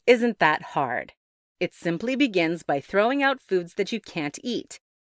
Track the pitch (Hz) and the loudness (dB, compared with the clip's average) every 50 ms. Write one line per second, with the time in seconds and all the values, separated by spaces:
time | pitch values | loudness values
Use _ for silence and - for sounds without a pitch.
0 | _ - 247 233 233 240 226 - 175 156 151 - - - - 160 143 123 120 107 | _ 4 4 6 4 0 0 2 2 2 2 2 -2 -4 -4 -2 -2 -2 -2 -6
1 | - - - _ _ _ _ _ _ _ _ - 180 165 - - - 175 165 170 | -6 -10 -14 _ _ _ _ _ _ _ _ -6 -6 -6 -4 -4 -4 -4 -2 -2
2 | 220 240 269 240 294 254 196 185 165 160 170 165 - - 151 139 - - - 196 | -2 -2 0 2 2 2 2 2 0 0 0 -2 -4 -2 -4 -4 -4 -2 0 2
3 | 208 233 269 285 277 269 277 262 _ - 190 185 175 170 - - 196 - - 220 | 2 2 2 2 2 0 0 -2 _ -2 -2 -2 0 -2 -4 -6 -4 -4 -4 -6
4 | - - - 180 147 147 - - - 247 233 180 - - - - _ _ _ _ | -8 -8 -8 -6 -6 -6 -6 -8 -8 -6 -6 -6 -8 -10 -14 -20 _ _ _ _
5 | _ | _